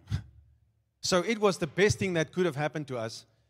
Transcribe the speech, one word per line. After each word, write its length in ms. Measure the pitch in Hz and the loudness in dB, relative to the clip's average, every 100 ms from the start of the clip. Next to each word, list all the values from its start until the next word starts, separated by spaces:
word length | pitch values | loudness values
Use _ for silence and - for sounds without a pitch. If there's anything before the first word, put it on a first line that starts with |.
| - | -6
<laughs> 120 | - - - - _ _ _ _ _ | -6 -6 -20 -20 _ _ _ _ _
So 180 | - 185 | 0 0
it 200 | 175 226 | 0 2
was 180 | 208 180 | 2 2
the 80 | 160 | -2
best 320 | - 202 - | 2 2 2
thing 180 | 196 170 | 0 0
that 180 | 151 | 0
could 120 | - 180 | 0 -2
have 120 | 135 | 0
happened 320 | 151 156 139 | -4 -4 -6
to 80 | 123 | -6
us. 280 | 113 - - _ _ | -6 -10 -18 _ _